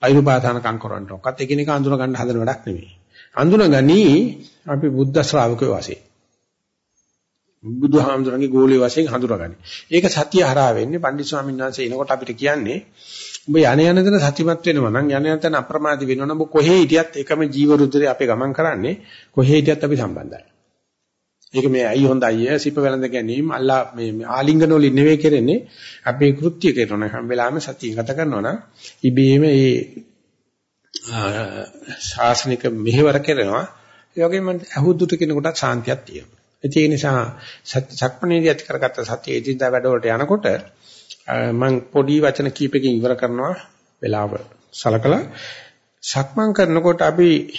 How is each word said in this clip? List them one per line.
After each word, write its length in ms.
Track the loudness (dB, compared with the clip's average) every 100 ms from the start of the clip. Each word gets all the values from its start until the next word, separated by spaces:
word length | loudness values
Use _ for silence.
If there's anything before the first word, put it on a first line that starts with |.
පෛරුපාසනකම් 760 | 4 4 4 2 0 -2 -4 -6
කරන්නටවත් 600 | -8 -10 -12 -10 -8 -6
එකිනෙක 300 | -2 -2 0
අඳුන 260 | -2 0 -2
ගන්න 200 | -2 -4
හදන 220 | -4 -2
වැඩක් 220 | -2 -4
නෙමෙයි. 280 | -8 -12 -14 _ _ _ _ 0
අඳුනගනි 680 | 4 4 6 6 6 6 6 4 2 -4 -18 _
අපි 240 | -8 -4 -2
බුද්ධ 300 | 0 0 0
ශ්‍රාවකයෝ 520 | 0 0 0 0 -2
වශයෙන්. 280 | -4 -8 -14 _ _ _ _ _ _ _ _ _ _ _ _ _ _ _ _
බුදුහාමුදුරන්ගේ 840 | -12 -2 2 2 2 -2 -4 -2 0
ගෝලිය 300 | 4 4 4
වශයෙන් 280 | 4 0 -2
හඳුනගනි. 480 | -2 -2 -4 -6 -14 -18 -20 -2
ඒක 180 | 0 2
සතිය 360 | 0 0 2
හරහා 280 | 2 2 2
වෙන්නේ. 260 | 2 -2 -4
පණ්ඩිත 280 | -4 -4 -6
ස්වාමීන් 300 | -6 -6 -6
වහන්සේ 280 | -6 -6 -6
එනකොට 260 | -6 -4
අපිට 200 | -6 -6
කියන්නේ 460 | -4 -2 -2 -4 -8 -12 _ -20 -18 -16 -12
උඹ 120 | 0 4
යන 220 | 4 6
යන 220 | 4 4
තැන 180 | 4 2
සතිමත් 400 | 2 0 -2 0
වෙනවා 280 | 0 0 0
නම් 160 | 0 0
යන 180 | 0 0
යන 120 | -2
තැන 160 | 0 -2
අප්‍රමාදී 540 | -2 -4 -2 -2 -2
වෙනවා 180 | -4 -4
නම් 140 | -4
ඔබ 100 | 0
කොහේ 260 | 2 4 4
හිටියත් 400 | 4 2 0 -6
එකම 220 | -4 -2 -2
ජීව 260 | 2 4
රුධිරේ 360 | 4 4 2 0
අපේ 180 | 0 0
ගමන් 260 | 0 -2
කරන්නේ 460 | -2 -2 -2 -4 -6 -12 -20 _
කොහේ 260 | 2 4 4
හිටියත් 260 | 2 0
අපි 140 | -2 -2
සම්බන්ධයි. 460 | -4 -8 -14 -18 _ _ _ _ _ _ _ _ _ _ _
ඒක 120 | -2 0
මේ 180 | 0 0
ඇයි 200 | 2 2
හොඳයි, 400 | 2 0 0 0 -2
සිප 220 | -2 -2
වැළඳ 300 | -2 -2 -4
ගැනීම, 400 | -4 -4 -4 -4
අල්ලා 300 | -2 0 0 -2
මේ, 200 | -8 -8
මේ 160 | -8 -6
ආලිංගන 380 | -2 2 4 4
වලින් 280 | 4 4 4
නෙවෙයි 220 | 4 4
කරන්නේ. 420 | 4 2 2 0 -4 -18 -20 -8
අපි 240 | -6 0 2
කෘත්‍ය 360 | 2 -2 0 0
කරන 300 | 0 -2 -2 -4
හැම 200 | -6 -4
වෙලාවෙම 320 | -2 -2 -4
සතිය 320 | -8 -10 -8
ගත 160 | -6 -6
කරනවා 300 | -4 -4 -4
නම් 160 | -4 -8 -12 _ -20 -4
ඉබේම 420 | 0 4 4 6
මේ, 240 | 4 4 4 2 -4 -14 -20 _ _ _ _ _ _ _ _ -18 -10
ආ, 580 | -6 -4 -6 -8 -10 -14 -18 -18 -14
ශාසනික 600 | -10 -2 0 0 -2 -4 -4 -4
මෙහෙවර 420 | 0 4 4 2
කරනවා. 460 | 0 0 -2 -4 -6 -14 _ _ _ -2
ඒ 60 |
වගේම 240 | 0 0 -4
ඇහුදුට 640 | -6 -6 0 2 2 0 -2
කෙනෙකුට 400 | -2 -2 -4 -4
සාන්තියක් 460 | -4 -4 -4 -8
තියෙනවා. 400 | -8 -20 -20 _ _ _
ඒ 240 | -4 0 2
නිසා 320 | 0 0 -2 -4 -10 -20 -20
සත්-, 340 | -8 -6 -6
සක්මණේදී 560 | -6 -6 -4 -2 2 2
ඇති 160 | 0 -4
කරගත්ත 320 | -4 -4 -4
සතිය 320 | -8 -8 -6 -6
එදිනදා 340 | -4 -4 -2
වැඩවලට 360 | 0 0 0 0
යනකොට, 360 | -2 0 -2 -2 -4 -6 _ _ -20 -20 -16
අ, 120 | -8 -4 -2
මම 260 | 0 0 -2 0
පොඩි 280 | 0 2 2
වචන 300 | 2 0 -4
කීපකින් 420 | -4 -2 0 0
ඉවර 200 | 0 0 -2
කරනවා 380 | -4 -4 -6 -8 -14 _ _ _
වෙලාව 300 | -6 -4 -4 -8 -14 _ _
සලකලා. 540 | -6 -2 0 0 0 -4 -12 -18 -18 -20 _ _ _
සක්මන් 460 | -8 -6 -4 -2 -2
කරනකොට 480 | 2 2 2 2 2
අපි 280 | 0 4 4 2 -2